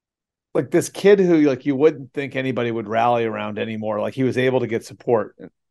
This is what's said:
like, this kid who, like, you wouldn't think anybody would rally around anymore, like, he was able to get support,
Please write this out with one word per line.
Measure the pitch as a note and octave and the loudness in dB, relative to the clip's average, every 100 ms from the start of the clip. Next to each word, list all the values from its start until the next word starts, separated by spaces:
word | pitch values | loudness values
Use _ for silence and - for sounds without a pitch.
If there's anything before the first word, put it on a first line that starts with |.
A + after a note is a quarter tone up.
| _ _ _ _ _ | _ _ _ _ _
like, | - C3 | -4 0
this | F3 - | 0 -2
kid | - G3 G#3 | 2 4 6
who, | F3+ E3 | 6 4
like, | D3 C3 C#3+ | 4 2 -2
you | C3+ | 2
wouldn't | D#3 C#3 C3 | 2 2 -8
think | - C#3 C3 | -10 -8 -4
anybody | C3 B2 A#2+ | -4 -2 -4
would | A2+ G#2 | -4 -4
rally | A2+ A#2+ A#2+ | 0 2 2
around | A#2 G#2+ G#2 G#2 | -2 -4 -6 -6
anymore, | A2 A2 A2 G#2 | -8 -6 -6 -4
like, | G#2+ | -4
he | A2+ | -2
was | C3 A2+ | -2 0
able | B2+ C3 | 0 0
to | C3 | -2
get | A2 - | -4 -8
support, | A2 - A#2 G2+ - F2+ _ _ | -10 0 0 0 -10 -20 _ _